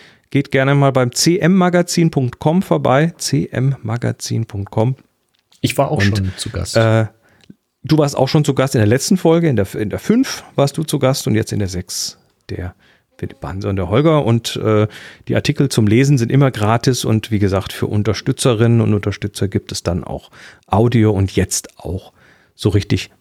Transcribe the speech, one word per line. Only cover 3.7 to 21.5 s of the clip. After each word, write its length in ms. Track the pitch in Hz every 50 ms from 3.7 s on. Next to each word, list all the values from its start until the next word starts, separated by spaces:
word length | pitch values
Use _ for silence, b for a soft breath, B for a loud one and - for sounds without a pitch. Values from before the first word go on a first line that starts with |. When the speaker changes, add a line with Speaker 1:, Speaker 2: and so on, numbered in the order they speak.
| 135 -
Speaker 1:
magazin 640 | - 110 113 120 120 117 120 - - - 120 113 110
punkt 240 | - - 98 98 -
com. 240 | - 110 110 127 131 - _ _ _ _ _ _ _ _ _ _ _ _
Speaker 2:
Ich 140 | - - -
war 140 | - 139 139
auch 80 | 151 104
Speaker 1:
Und, 180 | 101 101 101
Speaker 2:
schon 160 | 101 95 95 -
zu 140 | - - 110
Gast. 260 | - 92 90 - -
Speaker 1:
äh, 300 | 113 113 113 110 113 110 107 - b b b b b b b - _ _ _ _ _
du 160 | - - 160 156
warst 180 | 151 139 113
auch 120 | - 131 131
schon 160 | - 156 147
zu 100 | - 135
Gast 220 | 139 131 135 -
in 20 | 127
der 80 | 107
letzten 300 | 104 117 131 - - 196
Folge, 320 | 185 - 165 160 170 170 160
in 80 | 131
der, 100 | 107 98 - -
in 160 | - 107 95
der 80 | 92 -
fünf 460 | - - 208 247 269 - - - - - -
warst 240 | - 139 143 - -
du 60 | 156
zu 160 | - - 143
Gast 260 | 135 131 135 - -
und 80 | 127 113
jetzt 180 | 107 110 -
in 60 | 110 104
der 100 | 101 90
sechs, 480 | 95 90 90 - - - - - - _ _ _ _ _ _ -
der 260 | 98 90 87 90 - b b b b b b b _ -
Philipp 220 | - - - -
Banse 280 | - 71 92 98 104 104
und 80 | 98
der 140 | 98 90 85
Holger. 340 | 104 123 151 165 156 147 -
Und, 320 | 113 117 117 - - -
äh, 300 | - - 110 110 107 107 107 B B B B B B B -
die 60 | 120
Artikel 340 | 113 - - 143 - 143 131
zum 180 | - - 110
Lesen 300 | 104 107 120 139 139 147
sind 160 | 127 117 -
immer 180 | - 135 143 131
gratis 540 | - 107 104 107 113 120 - 139 123 - -
und 260 | 123 113 110 - -
wie 80 | 110 101
gesagt, 360 | 104 95 95 95 90 - -
für 140 | - 117 -
Unterstützerinnen 920 | 107 107 101 110 98 - - - 131 - - 135 117 104 117 117 117 117
und 140 | 110 107 107
Unterstützer 540 | 101 - 104 98 - - 98 - - 107 95
gibt 220 | 101 104 - -
es 100 | - -
dann 200 | - 85 87 87 -
auch 260 | - - - - B B B B B B B B
Audio 440 | _ 95 101 117 120 117 120 107 107
und 260 | 104 95 98 95 -
jetzt 420 | 98 90 -